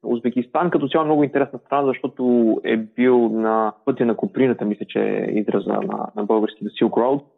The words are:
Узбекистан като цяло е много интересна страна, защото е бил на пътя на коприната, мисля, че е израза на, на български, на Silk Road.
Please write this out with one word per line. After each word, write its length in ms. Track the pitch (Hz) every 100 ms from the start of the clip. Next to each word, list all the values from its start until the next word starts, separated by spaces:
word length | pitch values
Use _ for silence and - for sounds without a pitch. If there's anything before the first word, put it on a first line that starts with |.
Узбекистан 680 | 117 120 120 175 120 156 175
като 180 | 165 143
цяло 140 | 160
е 40 | 156
много 180 | 151
интересна 340 | 143 139 139 123
страна, 280 | _ 139 139
защото 680 | 127 135 - 127 120 113 110
е 120 | - 113
бил 520 | 110 - 123 123 117
на 440 | 110 110 110 110 -
пътя 220 | - 135 120
на 100 | 110
коприната, 480 | 101 - 131 117
мисля, 200 | 104 104 101
че 120 | 104
е 380 | 104 104 104 104
израза 340 | 107 101 98
на, 340 | 104 98 107 - -
на 80 |
български, 400 | 104 110 107 -
на 60 | 104
Silk 200 | - 117
Road. 300 | - 120 139 -